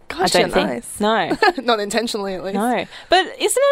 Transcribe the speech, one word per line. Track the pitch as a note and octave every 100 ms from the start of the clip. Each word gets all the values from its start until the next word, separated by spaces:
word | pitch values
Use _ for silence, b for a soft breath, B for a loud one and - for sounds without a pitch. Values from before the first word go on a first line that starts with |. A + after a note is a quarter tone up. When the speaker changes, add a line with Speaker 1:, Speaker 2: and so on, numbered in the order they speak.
| _
Speaker 1:
gosh, | - F4+ F3+
Speaker 2:
I |
don't | F3
Speaker 1:
you're | -
Speaker 2:
think. | -
Speaker 1:
nice. | B2+ - -
Speaker 2:
No. | G#3 A3 E3 C#4+ G#4+ -
Speaker 1:
<laughs> |
Not | A#3 A3
intentionally, | G3+ A3 A#3 G#3+ G3 F#3
at |
least. | F3+ G3
Speaker 2:
No. | A#3 A3 - B B
But | F4+ D#4+ -
isn't | G4+ B4 C#5